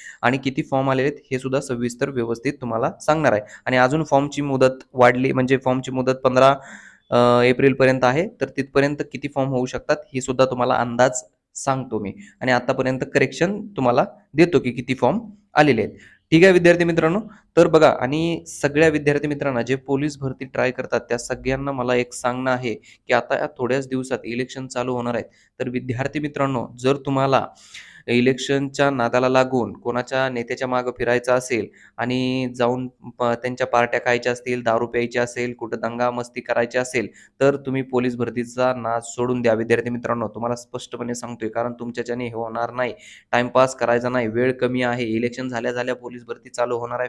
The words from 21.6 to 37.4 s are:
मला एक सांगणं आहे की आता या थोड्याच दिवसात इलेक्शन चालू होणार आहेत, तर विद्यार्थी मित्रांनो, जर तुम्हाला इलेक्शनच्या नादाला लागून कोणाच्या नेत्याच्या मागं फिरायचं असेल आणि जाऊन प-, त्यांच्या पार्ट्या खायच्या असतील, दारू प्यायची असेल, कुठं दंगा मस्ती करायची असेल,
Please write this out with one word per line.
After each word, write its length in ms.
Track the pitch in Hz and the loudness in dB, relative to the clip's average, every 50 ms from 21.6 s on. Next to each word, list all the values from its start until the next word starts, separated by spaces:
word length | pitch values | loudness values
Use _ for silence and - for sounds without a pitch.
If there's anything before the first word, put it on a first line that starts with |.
| 139 139 139 | -4 -6 -6
मला 220 | 131 123 123 123 | -4 -2 0 0
एक 180 | 123 123 123 - | 0 0 -2 -6
सांगणं 380 | - - 123 123 127 131 131 | -6 -4 -4 -4 -2 -2 -2
आहे 240 | 127 123 127 120 107 | -2 -2 -2 -6 -6
की 380 | - - - - _ _ - 123 | -8 -12 -20 -20 _ _ 0 0
आता 260 | 120 - - 135 - | 0 0 0 -2 -2
या 80 | 143 151 - - | -2 -4 -6 -6
थोड्याच 300 | 127 117 127 139 135 127 | -2 -2 -2 -2 -2 -4
दिवसात 300 | 131 131 131 131 131 113 - | -6 -6 -4 -4 -6 -8 -6
इलेक्शन 420 | 110 117 120 127 123 - 135 131 | -8 -6 -6 -6 -6 -8 -12 -12
चालू 280 | 127 - 123 123 127 127 | -8 -6 -6 -4 -2 -4
होणार 200 | 123 120 120 120 | -2 -2 -2 -4
आहेत, 120 | 113 - - _ _ _ _ _ _ | -4 -6 -8 _ _ _ _ _ _
तर 80 | 131 131 | -6 -4
विद्यार्थी 500 | 123 127 123 127 120 117 135 139 - 156 | -4 -6 -4 -4 -6 -4 -6 -6 -6 -6
मित्रांनो, 480 | 147 147 147 139 139 135 135 120 113 - - 120 | -6 -6 -4 -2 -2 -2 -2 -4 -4 -6 -12 -2
जर 160 | 117 131 143 | 0 0 0
तुम्हाला 500 | 139 - 143 139 135 135 139 135 117 104 - - _ - - - - - - - - - | 0 0 -2 0 0 2 2 2 2 0 -2 -10 _ -20 -20 -20 -20 -20 -20 -20 -16 -4
इलेक्शनच्या 840 | - 120 123 123 127 135 127 - - 139 139 139 139 139 - 143 139 | 0 2 4 4 4 2 0 0 -2 0 0 0 -2 0 2 2 2
नादाला 380 | 139 127 117 117 120 123 127 127 | 2 2 0 2 2 2 2 4
लागून 440 | 131 131 131 127 131 127 113 101 107 | 4 4 2 4 2 0 -2 -2 -6
कोणाच्या 560 | 101 - 120 120 123 127 - 135 131 131 131 | -8 -6 -4 -4 -4 -4 -2 -2 -2 -2 -2
नेत्याच्या 400 | 127 120 120 120 127 120 135 127 | -2 -6 -6 -6 -6 -6 -4 -2
मागं 220 | 127 127 123 123 120 - | -2 -2 -2 -4 -4 -2
फिरायचं 340 | 120 117 123 123 123 131 123 | 0 0 0 0 2 2 0
असेल 340 | 127 127 - 127 110 98 - - _ - - _ | 0 2 0 -2 -2 -4 -4 -10 _ -20 -20 _
आणि 520 | - 117 120 127 127 127 127 127 131 131 123 120 | -8 -4 -2 -2 -2 0 -2 -2 -2 -4 -4 -2
जाऊन 300 | 123 120 120 127 127 127 123 | 0 0 0 0 -2 -4 -10
प-, 360 | - _ - 120 117 - 123 | -12 _ -18 -20 -8 -4 -2
त्यांच्या 420 | 120 117 117 - 127 127 - 131 | -2 -2 -2 -4 -8 -4 -4 -4
पार्ट्या 340 | 127 - 120 120 117 120 120 | 0 2 2 2 2 0 -2
खायच्या 320 | - 127 120 120 123 123 120 | 0 0 0 0 0 -2 -4
असतील, 300 | 120 - 127 123 123 120 | -4 -4 -6 -6 -2 0
दारू 240 | 117 113 117 120 | 0 0 0 0
प्यायची 320 | 120 120 120 120 120 123 123 | -2 -2 -2 -2 -2 -2 -2
असेल, 340 | 120 120 - 123 123 123 123 | -2 -2 -4 -6 -6 -6 -6
कुठं 260 | - 120 110 117 113 | -8 -8 -8 -8 -6
दंगा 300 | 113 117 117 120 123 123 | -6 -6 -4 -2 -2 -2
मस्ती 300 | 123 123 120 120 _ 123 | -2 -4 -8 -8 _ -12
करायची 380 | 123 - 120 120 117 117 - 127 | -6 -4 -2 0 -2 0 -2 -4
असेल, 300 | 127 - - 127 104 98 - - - _ _ _ | -4 -2 -4 -4 -4 -4 -10 -18 -20 _ _ _